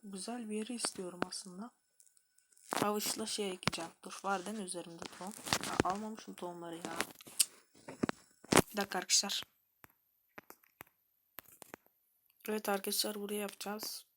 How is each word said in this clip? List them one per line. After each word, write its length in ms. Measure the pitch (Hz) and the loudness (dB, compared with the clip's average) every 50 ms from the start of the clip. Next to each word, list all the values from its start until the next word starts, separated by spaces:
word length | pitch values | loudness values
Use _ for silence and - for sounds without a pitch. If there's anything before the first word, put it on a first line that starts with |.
| - | -10
Güzel 480 | 202 196 190 190 - 240 247 233 214 | -8 -8 -6 -4 -4 -4 -4 -4 -2
bir 60 | 214 | 0
yeri 180 | 214 214 214 247 | -2 0 -2 -2
istiyorum 460 | 233 - - - - 190 175 180 180 185 180 | 2 2 0 0 0 -6 -6 -6 -8 -12 -10
aslında. 420 | - - - 185 180 180 214 247 _ _ _ _ _ _ - - _ _ _ _ _ _ _ _ - _ - - - | -10 -10 -10 -10 -10 -10 -12 -12 _ _ _ _ _ _ -20 -20 _ _ _ _ _ _ _ _ -20 _ -6 -2 2
Havuçla 520 | - - 208 208 208 208 - - - 220 | 4 4 4 4 2 2 0 0 0 -2
şey 240 | 214 - - 208 196 | -2 -2 0 0 -2
ekeceğim. 400 | 185 190 - - - - 165 165 - _ - | -2 0 0 0 0 0 -4 -6 -8 _ -12
Dur, 180 | 190 - - - | -10 -10 -4 0
var 220 | 190 196 190 180 | 2 2 2 0
değil 100 | 190 214 220 | -2 -4 -4
mi 60 | 196 | -4
üzerimde 400 | 180 180 175 165 170 170 170 180 | -4 -4 -6 -6 -6 -8 -8 -10
tohum? 280 | 180 - - 180 175 - - - - - - - | -10 -8 -8 -8 -8 -8 -6 2 2 2 2 2
Ha, 100 | - - - - | 0 4 6 6
almamışım 500 | 175 185 208 214 214 220 220 - - 190 | 6 6 0 -2 -6 -6 -8 -10 -12 -8
tohumları 420 | - - 175 175 175 170 170 170 | -6 -6 -6 -6 -6 -8 -8 -8
ya. 220 | 165 175 170 170 165 - - - - - - - - - - - - - _ _ - - - - - - - - - - _ _ _ _ - - | -6 -6 -6 -2 -2 -2 -2 -4 -16 -16 -16 2 2 2 2 2 -20 -20 _ _ -20 -16 -16 -2 -2 -2 -2 -2 -6 -18 _ _ _ _ 8 8
Bir 240 | - - - - | 8 8 8 0
dakika 220 | 208 196 196 - 185 | -2 0 0 0 -4
arkadaşlar. 440 | 175 - - - - 202 - - - _ _ _ _ _ _ _ - - _ _ _ _ _ _ _ _ _ - _ _ - _ - - _ _ - - _ _ _ _ _ _ _ _ _ - - - - - - - - - _ - _ _ _ _ _ _ _ _ _ _ - - | 2 6 4 6 6 4 -2 -2 -4 _ _ _ _ _ _ _ -20 -20 _ _ _ _ _ _ _ _ _ -20 _ _ -20 _ -20 -20 _ _ -20 -20 _ _ _ _ _ _ _ _ _ -18 -18 -18 -16 -16 -14 -14 -14 -18 _ -20 _ _ _ _ _ _ _ _ _ _ -2 0
Evet 200 | 214 220 214 - | 0 2 4 4
arkadaşlar, 460 | 202 196 196 208 208 - - 214 208 | 2 4 2 0 2 2 2 2 0
buraya 260 | 208 202 202 208 208 | -2 -2 -2 -2 0
yapacağız 680 | 208 196 202 - - 202 208 214 - - - - - _ _ | -2 -2 -4 -6 -6 -6 -4 -4 -4 -4 -4 -6 -10 _ _